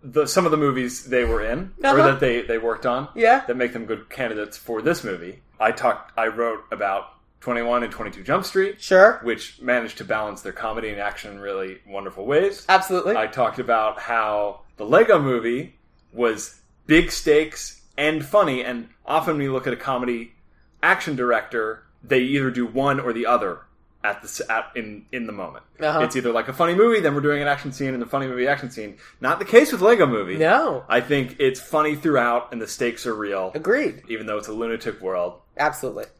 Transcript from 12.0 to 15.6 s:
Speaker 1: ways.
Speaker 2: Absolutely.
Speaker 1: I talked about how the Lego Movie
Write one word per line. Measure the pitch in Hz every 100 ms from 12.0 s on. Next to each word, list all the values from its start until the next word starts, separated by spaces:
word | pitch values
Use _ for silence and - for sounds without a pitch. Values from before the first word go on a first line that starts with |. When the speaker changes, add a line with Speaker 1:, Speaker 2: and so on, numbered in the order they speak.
| 98 92 104
Speaker 1:
ways. | 147 196 196 -
Speaker 2:
Absolutely. | 185 185 185 175 151
Speaker 1:
I | 107
talked | - 117 117
about | 120 113 110 101
how | - 117 107 104 104 - - _
the | 107
Lego | 160 226 190
Movie | 139 123 113 120